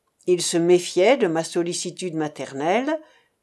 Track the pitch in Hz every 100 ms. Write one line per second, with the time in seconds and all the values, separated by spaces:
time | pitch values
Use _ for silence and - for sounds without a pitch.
0 | _ _ - 175 - 175 170 175 175 175
1 | 208 269 190 160 160 170 170 170 185 -
2 | 185 160 151 151 131 135 160 220 277 311
3 | - _ _ _